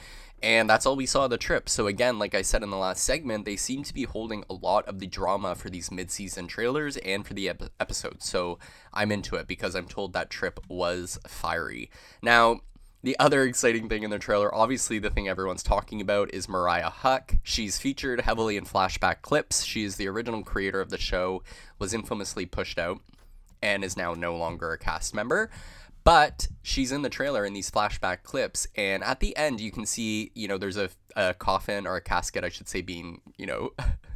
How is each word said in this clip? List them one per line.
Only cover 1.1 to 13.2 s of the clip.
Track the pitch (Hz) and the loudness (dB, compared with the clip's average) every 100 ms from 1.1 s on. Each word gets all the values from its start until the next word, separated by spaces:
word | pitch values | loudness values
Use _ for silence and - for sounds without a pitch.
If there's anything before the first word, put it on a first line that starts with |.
| 135 | 2
of | 135 | 2
the | 117 | 0
trip. | - 160 - | 0 -2 0
So | - 104 | 0 0
again, | 98 123 113 | 2 2 2
like | 101 98 | 0 0
I | |
said | 98 - | 2 0
in | 104 | 0
the | 98 | -2
last | 92 92 | -2 0
segment, | - 143 143 107 104 | 0 0 -2 -4 -4
they | 101 | -4
seem | - 135 | -4 -4
to | 139 | -6
be | - | -6
holding | 117 110 113 107 - | -6 -6 -6 -8 -8
a | |
lot | 92 87 104 - | -4 2 2 2
of | 98 | -6
the | 98 | -8
drama | 92 90 98 98 87 | -4 0 0 -2 -4
for | 101 | -8
these | 90 82 | -10 -8
mid-season | 92 90 - 98 92 87 | -8 -8 -8 -8 -8 -8
trailers | - 117 143 147 135 | -2 0 0 -2 -6
and | 95 98 101 | -4 -4 -4
for | |
the | 101 95 | -4 -4
ep-, | 87 - - | -4 -8 -6
episodes. | - - - - - | -6 -6 -8 -8 -4
So | 95 87 85 - - - | -2 -2 -4 -12 -20 -8
I'm | - 104 | -2 0
into | 104 - 87 | 0 -2 -6
it | 80 | -6
because | 92 101 92 | -4 -4 -4
I'm | 87 | -6
told | - 98 | -6 -4
that | 87 82 | -4 -4
trip | - 92 - - | -4 -6 -6 -8
was | 90 87 90 90 - - | -2 0 0 -4 -10 -12
fiery. | - 82 82 67 58 58 - - - | -6 -2 -2 -4 -8 -12 -16 -20 -2
Now, | 117 120 117 117 - - - _ | 6 10 8 6 -4 -20 -20 _
the | 127 | 0
other | 135 | 6